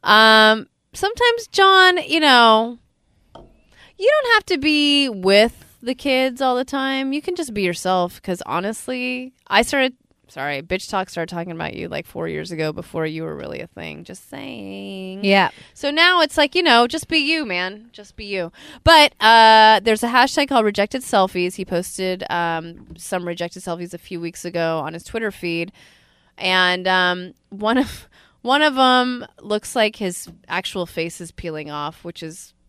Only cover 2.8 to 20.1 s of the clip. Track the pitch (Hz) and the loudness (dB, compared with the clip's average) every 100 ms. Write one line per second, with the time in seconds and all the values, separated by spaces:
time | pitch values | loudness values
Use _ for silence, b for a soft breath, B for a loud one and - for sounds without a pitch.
2.8 | _ _ _ _ _ - - _ _ _ | _ _ _ _ _ -20 -20 _ _ _
3.8 | _ _ 415 605 508 440 - 349 294 302 | _ _ 2 2 2 0 2 -2 0 2
4.8 | 294 285 269 202 185 202 233 - - _ | 2 2 0 -2 4 6 4 0 -20 _
5.8 | 240 254 277 262 262 254 262 247 262 277 | -10 -6 -2 0 -2 -2 -2 -2 -4 -4
6.8 | 269 269 269 285 339 359 294 208 185 170 | -4 -4 -4 -6 -6 -8 -8 -4 -4 -4
7.8 | 185 185 180 - - 175 - 160 196 226 | -2 0 -2 -6 -10 -10 -6 -6 -6 -10
8.8 | - 254 254 254 254 _ _ 196 233 277 | -10 -8 -6 -8 -12 _ _ 2 2 0
9.8 | 262 - _ _ _ - 143 139 170 185 | -2 -4 _ _ _ -8 -6 -6 -6 -8
10.8 | - 202 185 - 165 175 175 165 160 - | -4 -6 -6 -8 -8 -8 -10 -8 -10 -10
11.8 | 170 147 165 170 165 151 170 165 156 156 | -10 -10 -10 -10 -8 -8 -10 -8 -8 -8
12.8 | - 165 160 160 160 147 - - - - | -12 -8 -8 -8 -10 -10 -12 -12 -14 -14
13.8 | 160 151 170 185 _ - 269 240 196 196 | -14 -14 -18 -20 _ -18 -16 -16 -16 -14
14.8 | 196 190 190 190 202 196 175 B B - | -14 -14 -14 -6 0 2 2 B B -10
15.8 | 285 294 349 359 302 - 294 370 339 233 | -6 2 2 4 0 0 0 0 4 4
16.8 | 240 320 - 320 285 320 254 180 185 208 | 4 -2 -4 -2 -2 -4 -4 -6 -6 -10
17.8 | 233 - 202 - 208 196 170 B B B | -20 -20 -20 -18 -8 -6 -8 B B B
18.8 | - 320 294 _ 220 226 220 220 220 220 | 4 6 6 _ 6 8 8 8 8 6
19.8 | 220 214 240 | 2 0 0